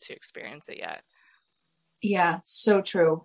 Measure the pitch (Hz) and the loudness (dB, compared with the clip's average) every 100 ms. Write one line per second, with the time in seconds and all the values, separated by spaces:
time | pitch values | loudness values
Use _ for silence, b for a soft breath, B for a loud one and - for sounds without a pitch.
0 | - - - - - 147 - - 82 - | -18 -16 -16 -14 -16 -16 -16 -12 -12 -12
1 | - _ _ _ _ _ _ _ _ _ | -16 _ _ _ _ _ _ _ _ _
2 | 208 196 170 165 - - - 196 190 185 | -2 2 2 0 -6 -2 2 2 2 4
3 | 165 165 | 4 4